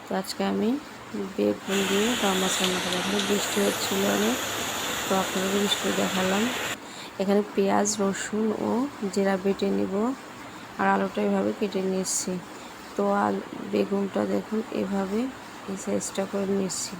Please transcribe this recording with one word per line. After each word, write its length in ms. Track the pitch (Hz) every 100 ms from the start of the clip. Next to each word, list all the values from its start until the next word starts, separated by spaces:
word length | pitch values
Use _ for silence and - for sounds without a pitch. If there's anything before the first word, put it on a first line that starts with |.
তো 60 | - 190
আজকে 220 | 190 - 196
আমি 160 | 196 214 277 - - - 214 190 196
বেগুন 420 | 208 208 - 196 190
দিয়ে 200 | 196 220 247
গরম 180 | 208 185
মাছ 120 | 185 -
রান্না 180 | 185 185
করবো। 160 | 180 180
এখানে 200 | 180 202 196
বৃষ্টি 280 | 202 - 208 202
হচ্ছিল 360 | - - 196 196 202
অনেক, 200 | 214 254 - - - - - - -
তো 60 | 190
আপনাদের 280 | 185 190 190 202
বৃষ্টি 280 | 202 - 196 190
দেখালাম। 420 | 196 190 185 196 240 247 - - - - - -
এখানে 200 | 196 202 202
পেঁয়াজ, 340 | - 196 202 208 208
রসুন 440 | 196 196 - 214 220 - 214
ও 20 | 220 285 - 202
জিরা 220 | 202 196 190
বেটে 240 | 196 190 196 196
নিব, 160 | 196 196 233 269 - - - - - -
আর 60 | 196
আলুটা 260 | 196 196 208 202
এভাবে 220 | 196 202 214
কেটে 220 | 208 190 190
নিচ্ছি। 420 | 190 185 - - 180 - - - - -
তো 80 | - 202 202
আল-, 200 | 208 196 - - 202
বেগুনটা 500 | 202 196 196 196 190 202
দেখুন 260 | 196 - 220 - -
এভাবে 400 | 196 196 190 208 262 - - - -
এই 60 | 190
সাইজটা 380 | - 202 - - 190
করে 140 | 202 196 196
নিচ্ছি। 340 | 190 - -